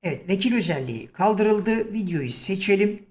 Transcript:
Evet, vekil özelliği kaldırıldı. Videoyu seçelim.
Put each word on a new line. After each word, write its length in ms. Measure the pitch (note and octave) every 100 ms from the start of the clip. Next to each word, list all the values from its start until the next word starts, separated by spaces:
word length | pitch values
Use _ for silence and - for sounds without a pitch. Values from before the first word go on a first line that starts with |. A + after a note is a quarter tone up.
Evet, 260 | F3+ C3+ F3
vekil 260 | F#3+ B3 A#3+
özelliği 560 | E3+ D3+ B2+ A2+ -
kaldırıldı. 800 | - F#3+ G#3 G#3+ G#3+ G#3+ A3 A3
Videoyu 380 | G#3+ F#3 E3+ B2+
seçelim. 760 | B2 - F#3+ F#3+ G3 G#3 G#3 -